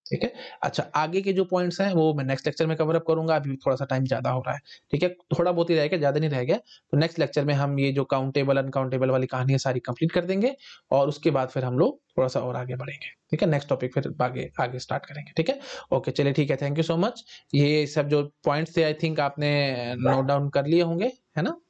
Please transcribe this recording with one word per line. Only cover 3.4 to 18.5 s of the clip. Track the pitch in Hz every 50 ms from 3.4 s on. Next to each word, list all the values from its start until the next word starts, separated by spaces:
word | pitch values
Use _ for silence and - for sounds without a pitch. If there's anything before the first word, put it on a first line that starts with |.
| 143 135 135
थोड़ा | 135 - 143 127
सा | 139 139
टाइम | - 131 131 131
ज्यादा | 131 123 117 120 127
हो | 131 131
रहा | - 131 131
है, | 139 _ - - - _ -
ठीक | 147 151 180
है? | 180 180 _ _ - 151
थोड़ा | - 170 175
बहुत | 175 170 165 170
ही | 165
रह | 156 147
गया, | 156 190 165
ज्यादा | 147 139 143 151
नहीं | 160 151
रह | 139 127 123
गया। | 147 196
तो | 240 - _ - - _ - 147
नेक्स्ट | 143 160 165 - 165
लेक्चर | 147 - - 151 139
में | 147 143
हम | 139 143 143 139 139
ये | 139 139
जो | 135 143 131
काउंटेबल, | - 139 131 135 135 - 143 135 139 135
अनकाउंटेबल | 139 135 135 139 135 131 127 135 127 131 135
वाली | 135 127 127
कहानी | - 131 127 127 135
है, | 135
सारी | 131 - 135 127 123
कंप्लीट | - 127 123 - 165 165
कर | - 180 170
देंगे | 180 190 196 226 269 269 - - - - - _ -
और | 131 139 139
उसके | 151 - - - 160
बाद | 143 135 127 127
फिर | - 139 127
हम | 123 123 131
लोग | 190 285 - - _ _ -
थोड़ा | - 131
सा | 131 - 127
और | 123 127 123
आगे | 127 127 127 127
बढ़ेंगे, | 131 135 143 143 - - - - _ _ -
ठीक | 156 -
है? | 214 165
नेक्स्ट | 147 139 - -
टॉपिक | 135 127 - 127 -
फिर | 143 131 - - -
आगे, | 123 127 131 127 127 - - -
आगे | 127 123 131 127
स्टार्ट | - - - 139 -
करेंगे, | - 147 147 143 - -
ठीक | 165 160 262
है? | 285 269 - - - - - - 131
ओके, | 131 - 143
चलिए | - - 143 143 135
ठीक | 156 143 143
है, | 135
thank | - 143 143 143
you | 165 160 -
so | 165 170
much। | 196 247 - - - - - - _ - -
ये | 143 143 147 151 151 147
सब | 143 - 151 143 143
जो | 151 147 143 147 _ _ -
पॉइंट्स | 151